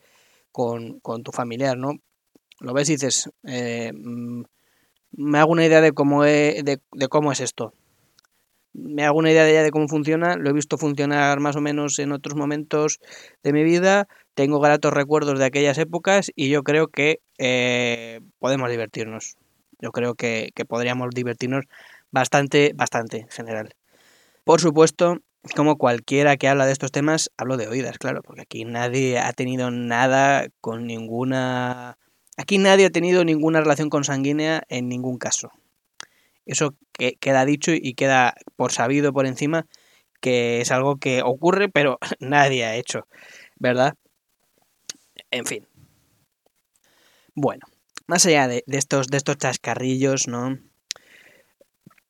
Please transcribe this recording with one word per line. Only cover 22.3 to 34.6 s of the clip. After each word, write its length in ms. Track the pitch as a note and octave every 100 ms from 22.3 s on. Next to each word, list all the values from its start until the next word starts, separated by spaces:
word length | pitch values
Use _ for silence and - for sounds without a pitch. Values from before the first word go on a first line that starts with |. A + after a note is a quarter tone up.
| C#3+ C#3 D3 D3 D3
bastante 460 | A#2+ B2 A2+ B2+
en 80 | A2+
general. 460 | - A2+ A2 A2 _ _ _ _ _ _ _
Por 180 | - D#3+
supuesto, 560 | E3 D3+ D#3+ - F3 E3+ _ _ - -
como 220 | G3 G3+
cualquiera 600 | B2+ A#2+ - C#3 D3 C#3
que 100 | C3+
habla 180 | C#3 C3+
de 60 |
estos 200 | C3+ C3
temas, 400 | D3 D3+ D#3+ - -
hablo 200 | B2+ C3
de 100 | G#2+
oídas, 300 | B2+ A#2+ -
claro, 240 | C3 C#3
porque 200 | - C3+
aquí 240 | - A#2 A2+
nadie 540 | A#2 B2 C3 C3 A#2+
ha 140 | B2
tenido 380 | - B2+ B2+ B2
nada 760 | A#2+ A#2+ A#2 C3 C3+ C#3 C3+ - _
con 240 | A2+ A2+ A#2
ninguna, 1120 | A2+ A2 A#2 C3 C3 B2+ B2+ B2 B2 B2 - _ _ _ -
aquí 200 | - G3
nadie 280 | G3 G3 F#3
ha 40 |
tenido 320 | E3 F3 F3+
ninguna 380 | E3 D3+ D#3+ D#3+
relación 280 | D3+ C#3+ D3+
consanguínea 760 | D3 C#3+ C3+ C#3 D3+ D#3 D#3+